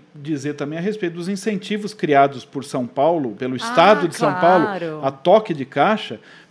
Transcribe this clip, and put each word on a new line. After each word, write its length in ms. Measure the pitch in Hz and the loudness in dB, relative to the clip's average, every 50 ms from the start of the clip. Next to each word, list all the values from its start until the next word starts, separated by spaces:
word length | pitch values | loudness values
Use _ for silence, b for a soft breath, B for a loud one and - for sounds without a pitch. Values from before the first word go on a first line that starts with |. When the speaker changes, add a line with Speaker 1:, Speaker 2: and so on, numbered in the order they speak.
| _ _ _ | _ _ _
Speaker 1:
dizer 380 | 151 143 147 160 139 127 147 147 | -16 -8 -6 -6 -4 -4 -6 -6
também 260 | 147 147 143 151 165 | -6 -8 -8 -6 -6
a 20 | |
respeito 340 | 170 208 208 214 190 170 160 | -6 -6 -4 -4 -6 -6 -6
dos 120 | 170 170 180 | -6 -8 -6
incentivos 640 | 202 190 - 220 208 190 196 - 208 214 208 202 - | -6 -4 -4 -4 -4 -4 -4 -6 -6 -6 -6 -8 -8
criados 520 | - - - 147 139 139 139 135 123 - | -6 -2 2 4 4 4 4 2 -6 -14
por 180 | - _ 143 123 | -10 _ -10 -10
São 240 | - - 139 127 117 | -6 -6 -6 -6 -4
Paulo, 440 | - - 135 156 175 165 143 120 | -2 0 2 2 2 0 -2 -4
pelo 240 | 104 98 131 127 131 | -6 -6 -6 -6 -6
Speaker 2:
Ah, 20 | 123 | -6
Speaker 1:
Estado 500 | - - 143 165 165 196 214 196 185 170 | -6 -2 2 4 6 6 6 4 2 -2
de 80 | 139 | -2
São 180 | - - - 185 | 0 -2 0 0
Paulo, 300 | 180 180 170 185 185 156 | 2 4 4 4 4 4
Speaker 2:
claro. 360 | - 196 180 170 165 156 156 139 | 0 -2 -6 -6 -8 -8 -4 -4
Speaker 1:
a 80 | 135 | -4
toque 420 | 139 - _ 175 185 220 214 - 170 | -4 -2 _ 4 4 4 4 2 -6
de 120 | 143 131 | -6 -6
caixa, 560 | - - 143 143 185 220 202 - - 120 104 B B B B B B | -6 0 2 2 4 2 0 -2 -10 -12 -14 B B B B B B